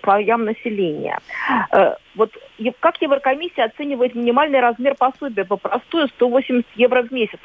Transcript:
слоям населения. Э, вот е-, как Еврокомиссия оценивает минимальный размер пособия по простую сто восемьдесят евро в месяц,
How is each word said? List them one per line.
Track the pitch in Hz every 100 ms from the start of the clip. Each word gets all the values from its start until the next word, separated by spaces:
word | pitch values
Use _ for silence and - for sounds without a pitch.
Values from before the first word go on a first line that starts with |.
слоям | - 202 208 233
населения. | 214 226 240 202 175 147 - - - - - 247 -
Э, | - 190 - _
вот | - 220 - - -
е-, | 226 -
как | 320 -
Еврокомиссия | 311 277 269 277 349 - 226
оценивает | - 285 262 247
минимальный | 240 240 247 302 269
размер | 240 233 269
пособия | 277 254 - 285 202
по | 185 196
простую | - 247 - 330 277
сто | - 247
восемьдесят | 254 262 247 - 214
евро | 240 254
в | 240
месяц, | 262 214 -